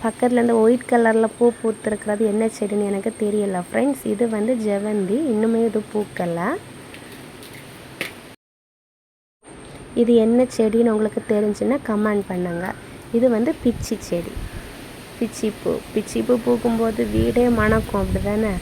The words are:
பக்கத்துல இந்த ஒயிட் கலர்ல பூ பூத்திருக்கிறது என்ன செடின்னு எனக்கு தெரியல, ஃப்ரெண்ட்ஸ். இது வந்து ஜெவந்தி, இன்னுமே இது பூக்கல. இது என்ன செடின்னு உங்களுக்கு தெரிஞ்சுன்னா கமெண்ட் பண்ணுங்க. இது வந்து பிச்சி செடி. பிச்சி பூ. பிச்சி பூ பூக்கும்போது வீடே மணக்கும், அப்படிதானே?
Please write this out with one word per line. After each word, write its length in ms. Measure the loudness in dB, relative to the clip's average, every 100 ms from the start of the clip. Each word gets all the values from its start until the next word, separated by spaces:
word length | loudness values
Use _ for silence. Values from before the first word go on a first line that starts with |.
பக்கத்துல 380 | -4 0 2 4 4
இந்த 100 | 6
ஒயிட் 260 | 6 4 2
கலர்ல 380 | 4 4 4 2 4
பூ 100 | 2 2
பூத்திருக்கிறது 640 | -4 -2 -4 -4 -4 0 2
என்ன 120 | 2 0 -2
செடின்னு 320 | -2 0 0
எனக்கு 200 | 0 -4 -2
தெரியல, 360 | -2 0 0 -2 -2
ஃப்ரெண்ட்ஸ். 360 | 0 0 0 -2
இது 120 | 0 0 0
வந்து 180 | 0 0 0
ஜெவந்தி, 500 | 0 0 -2 0 0 0
இன்னுமே 280 | 2 2 2 2
இது 100 | 0 -4
பூக்கல. 480 | -6 -6 -4 -4 -2 -2 -4 -10 -18 -18 -18 -18 -18 -18 -20 -18 -18 -20 -20 -20 -12 -12 -12 -20 -20 _ _ _ _ _ _ _ _ _ _ -20 -20 -18 -18 -8 0
இது 120 | 6 6 6
என்ன 140 | 4 2 2
செடின்னு 360 | 2 4 4
உங்களுக்கு 280 | 2 0 -2 0
தெரிஞ்சுன்னா 440 | 0 2 0 0 0 0
கமெண்ட் 380 | 0 2 0 -2
பண்ணுங்க. 340 | -4 -4 -4 -6 -8 -14 -18 -2 2
இது 100 | 4 4
வந்து 160 | 0 2
பிச்சி 320 | 0 0 -4 -6 -4
செடி. 240 | -6 -6 -8 -10 -10 -14 -16 -18 -18 -18 -6
பிச்சி 280 | -6 -2 -4 -4
பூ. 120 | -4 -4 -2
பிச்சி 260 | -4 -2 -4 0
பூ 80 | 0 2
பூக்கும்போது 580 | 0 2 0 0 0 0 2
வீடே 300 | 2 4 4 4
மணக்கும், 400 | 4 2 2 -2
அப்படிதானே? 500 | 0 0 0 0 0 -2